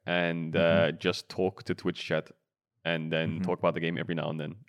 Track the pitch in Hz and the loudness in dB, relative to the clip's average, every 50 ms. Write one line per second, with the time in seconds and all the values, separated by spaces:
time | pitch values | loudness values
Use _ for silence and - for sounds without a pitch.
0 | _ - 87 87 87 85 85 85 82 80 80 82 82 85 82 82 85 76 82 - | _ 0 0 2 2 2 0 -2 -4 -2 2 4 4 6 6 6 4 4 2 0
1 | - 92 87 - - - - - 95 95 - - - - 92 - - - 82 - | 0 0 0 -2 -6 -8 -2 0 0 0 0 -4 -6 -6 -6 -2 -2 -4 -4 -4
2 | - - 85 80 - - - _ _ _ _ _ _ _ _ _ _ 82 85 80 | -4 -2 -2 -2 -2 -4 -12 _ _ _ _ _ _ _ _ _ _ -2 -2 -2
3 | 78 80 82 80 82 80 80 85 92 90 90 - - 87 78 85 82 82 87 78 | -2 0 0 0 0 0 -2 -2 -2 -2 -2 2 2 0 0 0 -2 -2 -2 -2
4 | 82 85 85 80 76 80 80 78 73 78 - 104 - | -4 -4 -4 -4 -4 -4 -4 -6 -6 -8 -10 -12 -10